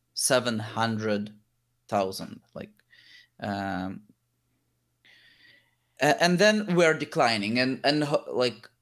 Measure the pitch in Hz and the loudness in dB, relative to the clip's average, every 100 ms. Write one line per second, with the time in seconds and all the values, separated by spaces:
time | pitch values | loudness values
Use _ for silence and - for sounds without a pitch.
0 | _ - - 127 120 110 113 117 113 110 | _ -6 0 2 2 -4 -6 -4 -2 -2
1 | 110 104 104 - _ _ _ _ - 104 | -2 -2 -4 -12 _ _ _ _ -4 -2
2 | 95 92 - - _ - - _ _ _ | -2 -6 -14 -16 _ -18 -18 _ _ _
3 | - - _ _ 104 101 98 92 95 147 | -20 -20 _ _ -8 -6 -6 -6 -8 -10
4 | - _ _ _ _ _ _ _ _ _ | -18 _ _ _ _ _ _ _ _ _
5 | _ _ _ _ _ _ _ _ _ - | _ _ _ _ _ _ _ _ _ 0
6 | 147 - 175 175 208 214 208 175 165 151 | 2 4 4 4 4 2 0 4 4 2
7 | 147 160 120 110 101 123 131 131 135 151 | -2 0 2 2 0 0 0 0 0 0
8 | 143 151 - 98 123 107 - _ | 0 -2 -2 -2 -2 -2 -14 _